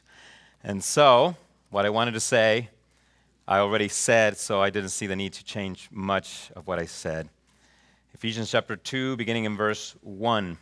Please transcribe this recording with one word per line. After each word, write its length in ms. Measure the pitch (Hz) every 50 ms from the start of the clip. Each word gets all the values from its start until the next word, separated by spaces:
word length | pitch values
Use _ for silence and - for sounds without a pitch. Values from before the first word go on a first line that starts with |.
| _ _ _ - - - - - _ _ _ _ -
And 180 | 101 101 95
so, 540 | - - - 151 147 135 123 120 147 180 170 - _ _ _ _ _ _
what 160 | 104 101 101
I 60 | 104
wanted 240 | 107 113 117 120 110
to 60 | 110
say, 500 | - - 131 113 110 110 110 120 120 - _ _ _ _ _ _ _ _ _ _ _ _ _ _ _ -
I 100 | 98 98
already 300 | 101 101 107 107 104 98
said, 500 | - - - - 117 113 110 104 101 -
so 240 | - - 107 98
I 80 | 98 101
didn't 200 | 95 104 98 92
see 180 | - - 110 95
the 80 | 92
need 160 | 95 98 92
to 120 | - - -
change 440 | - - 107 98 95 90 - - -
much 640 | - 98 95 98 98 95 - - - - - - -
of 140 | 90 80 92
what 100 | 90 87
I 80 | 85
said. 420 | 82 - - - 87 80 80 78 - _ _ _ _ _ _ _ _ _ _ _ _ _ _ _ _ -
Ephesians 340 | - - 113 110 113 110 -
chapter 280 | - 113 - - 107
two, 400 | 95 - - 135 131 131 131 131
beginning 280 | 117 113 110 117 117 110
in 120 | 107 104
verse 400 | 98 107 107 107 - - - - -
one. 580 | - 104 98 95 110 117 113 107 95 90 82 -